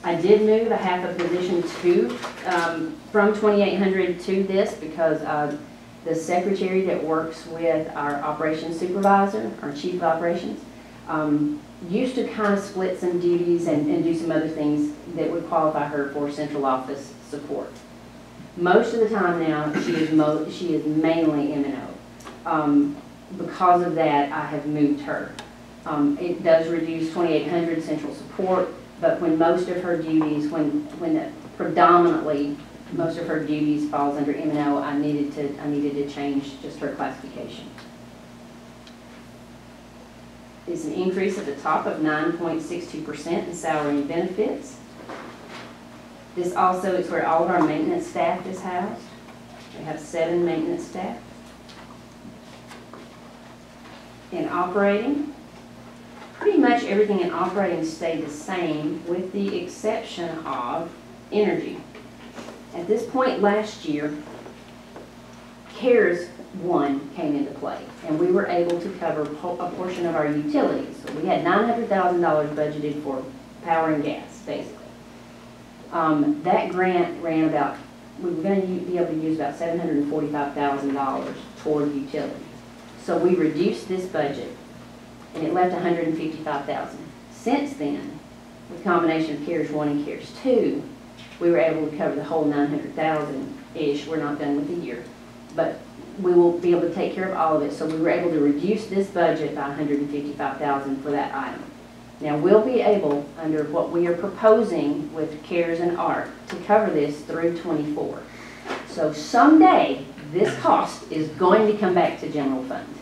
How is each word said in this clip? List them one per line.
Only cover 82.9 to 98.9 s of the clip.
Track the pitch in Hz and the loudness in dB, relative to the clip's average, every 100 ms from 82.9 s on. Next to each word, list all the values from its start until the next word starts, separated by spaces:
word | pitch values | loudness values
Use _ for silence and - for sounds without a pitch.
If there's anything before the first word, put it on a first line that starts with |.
| - | -12
So | - 165 | -2 2
we | 180 180 | 4 4
reduced | 151 147 202 - - | 2 2 0 0 -4
this | 185 - | -4 -2
budget, | - - - - - - - - - - - - - | -2 -2 -4 -10 -12 -18 -20 -20 -20 -20 -20 -14 -6
and | 160 | 0
it | |
left | 180 180 170 | 2 2 2
a | |
hundred | 175 170 160 | 0 0 0
and | 156 | -2
fifty-five | 156 - 156 143 - | -4 -6 -4 -4 -4
thousand. | - - - - - - | -6 -6 -10 -16 -18 -20
Since | - 226 285 285 | -6 0 0 0
then, | - 143 - - - - - - - - | -4 -4 -4 -8 -14 -18 -20 -20 -20 -16
with | 170 | -6
combination | 190 175 170 160 156 143 | 0 2 4 2 0 -4
of | 175 | -2
cares | 165 147 | -2 -2
one | 147 147 | -2 0
and | 143 147 | 0 -4
cares | - - - | -8 -12 -4
two, | 262 226 170 - - - - - - - | 2 4 4 -2 -8 -16 -20 -20 -18 0
we | 170 | 4
were | 165 | 4
able | 160 156 147 | 4 2 -2
to | 147 | -2
cover | 156 143 | -2 -2
the | |
whole | - 160 147 | -2 2 2
nine | 143 143 | 2 0
hundred | 147 - - | 0 -6 -2
thousand-ish. | 156 156 143 135 - - - 165 147 143 143 | 0 0 -2 -6 -8 -10 -12 -2 0 0 -2
We're | 160 | -4
not | 143 147 | -2 -2
done | 143 143 | 0 0
with | 147 | -2
the | 175 143 | -4 -6
year, | 120 - - - - - | -10 -12 -18 -20 -20 -10
but | 170 160 - - - - - | -2 -2 -4 -14 -18 -16 -2
we | 180 | 6
will | 175 175 170 | 8 8 6
be | 175 | 2
able | 170 | 4
to | 156 | 2
take | 196 - | 0 -2
care | 190 185 | -2 -4
of | - | 2
all | 160 156 | 4 4
of | |
it. | 143 | 2
So | - 156 | -2 -4
we | 160 | 0
were | 170 | 2
able | - 175 | 2 2
to | 156 | 4
reduce | 143 143 180 220 | 4 2 2 0
this | - | 0